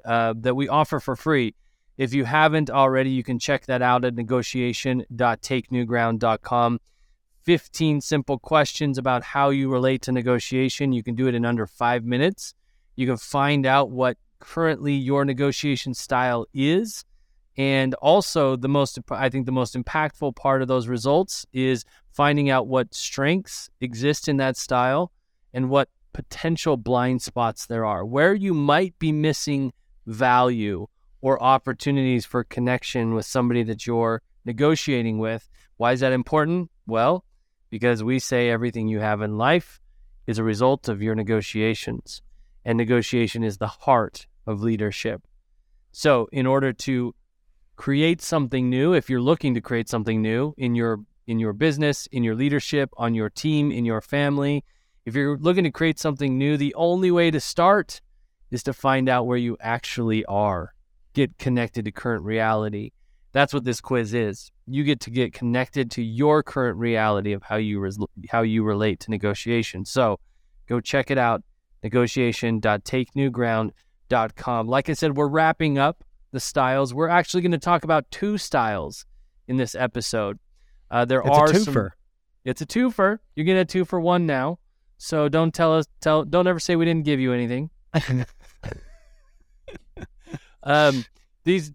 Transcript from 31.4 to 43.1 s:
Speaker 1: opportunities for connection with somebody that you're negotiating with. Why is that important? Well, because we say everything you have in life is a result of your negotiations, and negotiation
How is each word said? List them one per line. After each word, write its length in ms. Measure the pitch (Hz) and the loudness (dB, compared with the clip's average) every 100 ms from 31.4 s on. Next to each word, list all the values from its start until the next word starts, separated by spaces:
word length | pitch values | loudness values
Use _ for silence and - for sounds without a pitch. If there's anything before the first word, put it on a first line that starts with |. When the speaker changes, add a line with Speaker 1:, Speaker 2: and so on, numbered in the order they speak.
Speaker 1:
opportunities 840 | 127 131 135 120 143 139 131 123 - | 4 2 2 -4 0 0 2 0 -2
for 180 | 123 | -6
connection 720 | 110 - 123 127 - 127 113 | -4 -4 -2 -2 -2 -2 -2
with 100 | 113 | -2
somebody 380 | - 131 120 120 | -2 0 0 0
that 240 | 113 107 - | -2 -4 -4
you're 380 | 117 113 113 _ _ | 0 0 -2 _ _
negotiating 760 | 123 117 147 156 - 123 113 107 | -8 0 2 2 0 -2 -2 -2
with. 280 | 110 113 - - _ - | -4 -6 -12 -20 _ -2
Why 160 | 120 | 0
is 80 | 127 | 2
that 140 | 131 | 2
important? 580 | 127 - 156 151 180 170 _ - | 0 0 0 2 -2 -4 _ -4
Well, 360 | 113 127 180 - _ _ _ - | 2 2 0 -4 _ _ _ -14
because 340 | 110 123 113 | -2 0 2
we 140 | 110 131 | 0 -2
say 320 | - 123 120 | 0 0 2
everything 380 | 113 120 113 110 | 0 -2 -2 -2
you 120 | 107 | -2
have 220 | 107 107 | -2 -2
in 160 | 107 107 | -2 0
life 420 | 127 180 - - _ _ - - - | 2 0 -2 -20 _ _ -20 -14 -6
is 140 | 110 | -2
a 40 | |
result 460 | 113 104 127 139 - | -2 2 2 2 -2
of 140 | 101 | -4
your 100 | 107 | -2
negotiations, 1080 | 110 104 110 - 110 110 107 - 120 - - - - - _ 117 | -2 -2 -2 -2 -2 -2 -2 -6 -10 -12 -18 -20 -20 -20 _ -2
and 140 | 113 | 0
negotiation 640 | 117 120 107 | 2 0 0